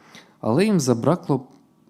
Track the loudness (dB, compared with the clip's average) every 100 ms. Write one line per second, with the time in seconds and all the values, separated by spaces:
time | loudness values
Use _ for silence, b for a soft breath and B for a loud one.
0 | B B B B -2 0 2 0 0 0
1 | 0 -2 -2 -6 -6 -20 _ _